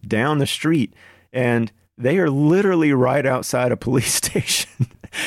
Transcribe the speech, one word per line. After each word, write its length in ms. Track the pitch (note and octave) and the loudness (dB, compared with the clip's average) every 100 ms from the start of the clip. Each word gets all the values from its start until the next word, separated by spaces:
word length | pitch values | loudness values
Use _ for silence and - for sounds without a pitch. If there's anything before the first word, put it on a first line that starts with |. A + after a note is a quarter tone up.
| G2+ | -4
down 300 | A2 C#3 D3+ | 0 0 0
the 80 | C3 | -2
street. 480 | - D#3 E3 A2 - - - _ | -2 0 0 -2 -8 -20 -20 _
And 380 | B2+ B2 A#2 A2+ - _ - | -2 0 0 -2 -8 _ -4
they 220 | B2 F#3 | 0 2
are 100 | D#3+ | 0
literally 640 | C3+ D3+ F#3 G3+ E3+ D3 | 2 2 4 4 2 2
right 320 | C3+ B2 C#3+ C3+ | 2 2 2 0
outside 460 | B2+ - B2 B2 | -2 -2 -2 0
a 60 | A#2 | -2
police 360 | A#2+ B2+ - | 0 0 0
<laughs> 0 | |
station. 720 | - - F3+ - - - - - - - - | -4 -2 -4 -2 -4 -6 -6 -6 -6 -14 -10